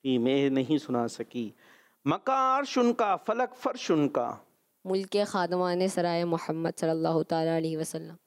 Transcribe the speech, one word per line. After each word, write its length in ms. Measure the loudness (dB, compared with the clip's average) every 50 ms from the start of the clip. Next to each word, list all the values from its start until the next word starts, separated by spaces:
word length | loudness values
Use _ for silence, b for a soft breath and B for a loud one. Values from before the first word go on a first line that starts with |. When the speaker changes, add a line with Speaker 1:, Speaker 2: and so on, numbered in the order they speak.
| 0
Speaker 1:
یہ 140 | 0 0 2
میں 320 | 2 2 2 2 2 2
نہیں 280 | 2 0 0 2 0 -2
سنا 300 | 0 -2 -2 -2 -2 -4
سکی۔ 420 | -6 -10 -12 _ -8 -8 -8 -8 -10 b b b b b b b b b _
مکاں 540 | -2 -2 -2 _ 0 0 2 2 2 2 2
عرش 200 | 0 0 2 4
ان 140 | 4 4
کا، 240 | 4 4 2 2 2
فلک 400 | 0 0 -2 0 0 0 -2 -2
فرش 340 | -6 -4 -4 -4 -4 0 2
ان 180 | 2 4 4 2
کا۔ 280 | 2 0 -2 -2 -6 -12 -16 _ _ _ _ _ _ _ _
Speaker 2:
ملک 320 | -4 -4 -4 -4 -2 0 0 0
خادمانِ 640 | 0 0 -2 0 0 0 0 2 0 2 2 0 0
سرائے 360 | 0 0 0 0 0 0 0
محمد 460 | 0 -2 -2 -2 -4 -4 -2 -4 -4 -4
صلی 140 | -2 -2 0
اللہ 320 | 0 0 0 2 2 0 0 0
تعالیٰ 280 | 0 0 0 0 0
علیہ 220 | 0 0 -2 -4 -4
وسلم۔ 360 | -6 -6 -8 -10 -10 -12 -18 -20 _